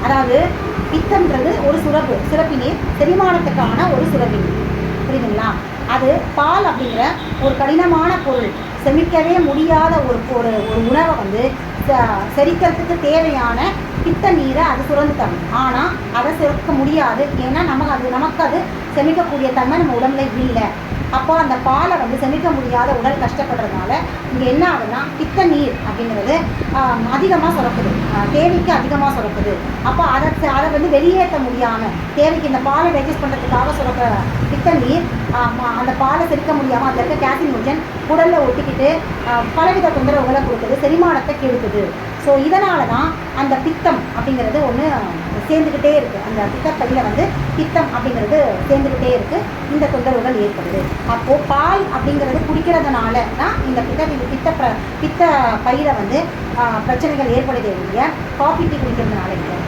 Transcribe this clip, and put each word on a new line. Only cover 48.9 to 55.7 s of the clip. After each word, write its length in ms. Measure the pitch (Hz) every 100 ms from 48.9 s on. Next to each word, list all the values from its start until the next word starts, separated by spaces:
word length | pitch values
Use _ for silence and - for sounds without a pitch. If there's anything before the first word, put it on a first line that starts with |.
| 254 254
இருக்கு 300 | 247 - 349 427 - -
இந்த 140 | 294 294
தொந்தரவுகள் 500 | 262 254 247 247 233
ஏற்படுது. 440 | 208 - 175 190 - - -
அப்போ 320 | 233 - 285 -
பால் 320 | 277 320 392
அப்படிங்கிறது 580 | 381 277 277 285 269 285 -
குடிக்கிறதுனால 640 | 311 330 339 277 247 226 240 226 -
தான் 160 | 330 - 269
இந்த 140 | 254
பித்த, 240 | 233 -
பித்த 460 | 311 277 247 262 330
பிர-, 280 | 320 254 214 - -
பித்த 260 | 311 - 349 277 240 214
பையில 180 | 247